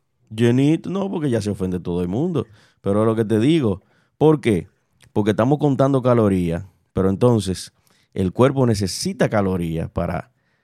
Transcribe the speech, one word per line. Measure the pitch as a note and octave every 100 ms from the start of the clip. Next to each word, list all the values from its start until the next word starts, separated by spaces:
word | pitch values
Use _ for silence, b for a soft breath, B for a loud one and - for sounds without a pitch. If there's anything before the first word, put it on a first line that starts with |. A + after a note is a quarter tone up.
| _ _ _
Llenito, | A2 A#2+ B2+ C#3 E3 -
no, | F#3 G3
porque | F#3+ D3
ya | A#2
se | G2+
ofende | F#2 F#2 F2+
todo | E2+ F2
el | F2+
mundo. | G2+ F3 D3+ G2+ b b b
Pero | G2 G#2
es | A2
lo |
que | A2+
te | G#2+ A2
digo. | A#2+ E3 A#2 F#2+ _ _ _ _
¿Por | D3+ D3+
qué? | A#2+ F#2 - _ _ _ -
Porque | G#2+ G#2
estamos | G#2+ A#2+ D3
contando | D3 C3 C3+ C3+
calorías, | B2 A#2+ G#2+ F#2+ F2 E2+ G2 _ _
pero | - F#2+
entonces | F#2+ B2 A2+ F#2 F2+ - _ _ _ _
el | - F#2
cuerpo | - C3 C3+ B2
necesita | G#2+ G2 - F3+ G3 B2+
calorías | G#2+ G2 F#2 E2+ D#2+ E2+
para, | - E2+ E2+ - _ _ _